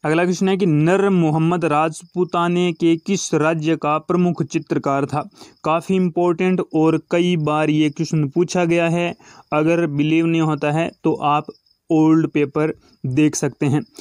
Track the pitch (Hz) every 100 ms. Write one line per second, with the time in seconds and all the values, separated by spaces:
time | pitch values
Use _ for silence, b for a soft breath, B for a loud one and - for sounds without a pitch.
0 | 151 160 180 175 190 190 190 151 160 190
1 | 202 185 160 160 160 180 160 147 165 156
2 | 175 175 180 175 175 175 180 170 170 165
3 | - 196 - 160 156 165 156 160 147 151
4 | - 180 175 160 147 165 143 143 143 139
5 | 139 151 143 B B B 156 165 165 190
6 | 180 170 175 170 185 185 - 160 160 160
7 | - 175 180 175 151 151 156 156 151 143
8 | 160 160 143 170 175 180 170 170 170 175
9 | 175 - B B - 151 156 170 170 143
10 | 151 160 165 165 156 147 151 156 170 -
11 | 160 - 147 147 151 - _ _ _ 160
12 | 156 160 160 151 143 151 151 - b b
13 | 135 131 151 - 143 - - 143 - B